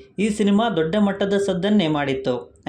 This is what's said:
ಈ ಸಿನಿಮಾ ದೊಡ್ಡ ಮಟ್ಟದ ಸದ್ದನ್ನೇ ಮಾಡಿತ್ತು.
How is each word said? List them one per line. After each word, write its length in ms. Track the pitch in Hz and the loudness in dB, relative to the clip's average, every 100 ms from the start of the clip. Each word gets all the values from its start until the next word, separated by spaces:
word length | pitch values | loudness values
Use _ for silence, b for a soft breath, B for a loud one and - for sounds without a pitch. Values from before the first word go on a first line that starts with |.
| B B | B B
ಈ 100 | 220 | -2
ಸಿನಿಮಾ 420 | 214 202 202 233 | 0 2 2 2
ದೊಡ್ಡ 260 | 170 160 208 | 0 0 2
ಮಟ್ಟದ 400 | 202 196 196 196 | 0 0 0 0
ಸದ್ದನ್ನೇ 520 | 196 180 196 208 160 | 0 -2 2 2 2
ಮಾಡಿತ್ತು. 760 | 151 139 135 135 123 - - | 0 -2 -2 -2 -4 -6 -10